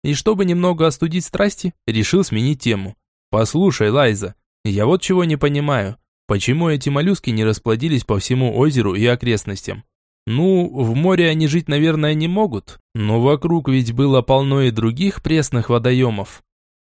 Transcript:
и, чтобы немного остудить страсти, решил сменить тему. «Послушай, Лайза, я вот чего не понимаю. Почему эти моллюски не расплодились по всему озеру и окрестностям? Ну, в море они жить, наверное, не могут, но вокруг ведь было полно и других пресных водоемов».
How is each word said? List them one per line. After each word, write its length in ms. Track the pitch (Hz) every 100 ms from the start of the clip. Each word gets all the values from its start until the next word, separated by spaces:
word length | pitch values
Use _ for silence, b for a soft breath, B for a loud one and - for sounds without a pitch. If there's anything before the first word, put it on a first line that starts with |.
и, 120 | -
чтобы 300 | 143 220 202
немного 420 | 185 175 180 165 160
остудить 380 | - 165 180
страсти, 500 | - - 202 - 175 - -
решил 380 | 110 104 190
сменить 380 | 190 110 127 139
тему. 340 | 120 101 98 - _ _ _
«Послушай, 600 | 107 113 160 190 - 107
Лайза, 440 | 131 127 104 95 - _ _
я 220 | 110 98 113
вот 160 | 180
чего 220 | - 185
не 120 | 170 143
понимаю. 640 | 147 143 147 131 98 110 _ _ -
Почему 420 | 104 120 151 170
эти 200 | 147 139
моллюски 420 | 143 175 190 -
не 140 | 110
расплодились 600 | 110 107 117 110 160 135
по 140 | - 101
всему 380 | - 127 123 107
озеру 380 | 151 131 101
и 100 | 95
окрестностям? 800 | 117 120 117 107 - 95 - 98 - _ _ _ -
Ну, 420 | 120 185 185 175
в 220 | 147 113
море 340 | 120 180 185 170
они 180 | 156 156
жить, 220 | 165 160
наверное, 460 | 147 160 156 151
не 140 | 151 165
могут, 520 | 190 214 107 - - _
но 260 | 117 107 117
вокруг 480 | 127 147 165 170 135
ведь 240 | 131 117
было 300 | 120 139 131
полно 400 | 120 135 139 139
и 80 | 127
других 520 | 110 113 127 196 -
пресных 460 | - 160 139 120 110
водоемов». 760 | 120 120 127 123 104 98 - _ _ _ _